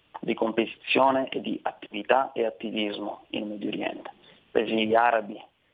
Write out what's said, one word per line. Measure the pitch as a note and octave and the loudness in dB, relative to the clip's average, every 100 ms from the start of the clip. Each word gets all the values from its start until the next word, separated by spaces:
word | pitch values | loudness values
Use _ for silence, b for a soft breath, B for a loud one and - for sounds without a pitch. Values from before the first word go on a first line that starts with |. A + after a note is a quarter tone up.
| _ - | _ -8
di | - | -4
competizione | A2+ A2+ A2+ G#2+ - - B2+ C3+ C3+ C3 | 0 0 0 -2 -4 0 4 4 4 0
e | - | -4
di | G#2+ - | -4 -4
attività | - - - G#2 G2+ B2 C3+ | -6 -8 -10 -8 2 2 2
e | - A2+ | -2 -2
attivismo | - A2+ G#2+ G#2 G#2 G#2 - - | -2 -6 -2 -2 -4 -8 -10 -8
in | A2+ G#2+ | -8 -6
Medio | G#2 G#2 | -6 -6
Oriente. | - - - - | -4 -6 -8 -12
I | - - - _ | -16 -20 -20 _
paesi | A#2+ A2 A2+ G#2+ | 0 2 0 4
arabi, | A2+ A#2+ A2+ G#2 G#2+ - _ _ | 4 6 4 0 -10 -16 _ _